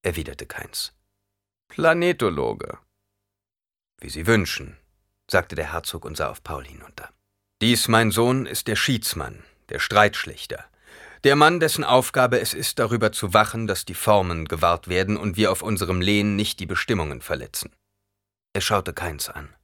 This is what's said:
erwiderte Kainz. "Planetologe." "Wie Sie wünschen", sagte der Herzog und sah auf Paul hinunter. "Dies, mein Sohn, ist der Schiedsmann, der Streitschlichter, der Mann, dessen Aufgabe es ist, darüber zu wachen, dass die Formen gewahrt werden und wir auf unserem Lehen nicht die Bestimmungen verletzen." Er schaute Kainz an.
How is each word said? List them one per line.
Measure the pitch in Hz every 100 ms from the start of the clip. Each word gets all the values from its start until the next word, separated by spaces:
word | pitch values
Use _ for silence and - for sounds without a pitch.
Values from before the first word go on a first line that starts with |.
erwiderte | 92 82 67 65 -
Kainz. | - - - - _ _ _ _ _ _ _ _
"Planetologe." | - 160 170 175 175 107 73 62 50 50 50 _ _ _ _ _ _ _ _ _ _ _ _
"Wie | 69
Sie | 69 82
wünschen", | 113 90 - 67 - _ _ _ _ _
sagte | 95 - 82
der | 76
Herzog | 82 - 82
und | - 78
sah | 69
auf | -
Paul | - 73 67
hinunter. | - - - - _ _ _ _ _
"Dies, | 113 117 -
mein | 113 113
Sohn, | 110 120 131 120
ist | - -
der | 110
Schiedsmann, | - 123 - 85 62 50 - _ -
der | -
Streitschlichter, | - 104 104 - - 78 - - - _ _ - - -
der | 139 143
Mann, | 151 175
dessen | 160 - -
Aufgabe | 127 127 - 127 123
es | 117
ist, | - 127 -
darüber | 117 120 107
zu | - 98
wachen, | 104 107 113 110
dass | 95 -
die |
Formen | - - 104 90 82 78
gewahrt | 80 85 85 -
werden | 90 95 104
und | 104 90
wir | 104
auf | 95
unserem | 98 98 90 90
Lehen | 92 104 104 101
nicht | 104 -
die | 87
Bestimmungen | 90 - 104 76 64
verletzen." | - 71 - - - _ _ _ _ _ _ _ _
Er | 98
schaute | - 101 90
Kainz | - 90 73 -
an. | - 73 _